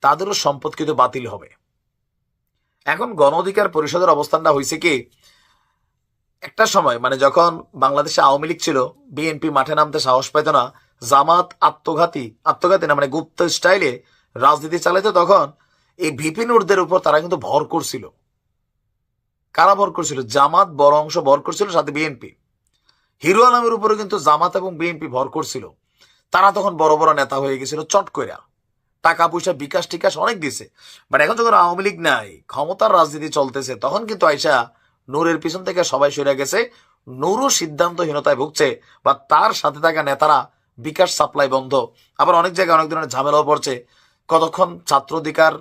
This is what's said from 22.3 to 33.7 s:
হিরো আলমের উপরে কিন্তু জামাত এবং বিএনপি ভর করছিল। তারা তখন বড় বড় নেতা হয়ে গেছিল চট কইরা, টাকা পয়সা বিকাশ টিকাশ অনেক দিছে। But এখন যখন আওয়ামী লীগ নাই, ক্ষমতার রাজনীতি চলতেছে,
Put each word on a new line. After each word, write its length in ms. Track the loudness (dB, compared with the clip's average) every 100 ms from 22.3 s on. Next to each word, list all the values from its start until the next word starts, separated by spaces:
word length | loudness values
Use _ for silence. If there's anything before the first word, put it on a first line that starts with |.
| _ _ _ _ _ _ _ _ _
হিরো 200 | 0 4
আলমের 300 | 6 4 0
উপরে 220 | 0 0 -2
কিন্তু 240 | -2 -2
জামাত 360 | 2 2 2 -2
এবং 220 | -6 -6
বিএনপি 300 | -6 -6 -8
ভর 200 | -4 -4
করছিল। 400 | -6 -8 -10 -14 _ _ _ _ _ _
তারা 200 | 2 2
তখন 260 | 2 -2 0
বড় 180 | 2 4
বড় 180 | 4
নেতা 220 | 2 0 -2
হয়ে 240 | -4 -4
গেছিল 240 | -6 -8
চট 260 | -2 -2 -2
কইরা, 280 | -8 -8 -10 _ _ _ _ _ _
টাকা 260 | -2 2 0
পয়সা 260 | 0 -4
বিকাশ 340 | -6 -4 -6 -6
টিকাশ 300 | -2 -4 0
অনেক 220 | -4 -2
দিছে। 300 | -6 -8 -16 _ -20 -20 _
But 80 | 0
এখন 140 | 0 2
যখন 180 | 2
আওয়ামী 300 | 4 2 0
লীগ 160 | -4 -4
নাই, 420 | -2 -2 -4 -20 _
ক্ষমতার 460 | -8 -8 -2 2
রাজনীতি 360 | 4 2 -2 -6
চলতেছে, 460 | -4 -2 -4 -10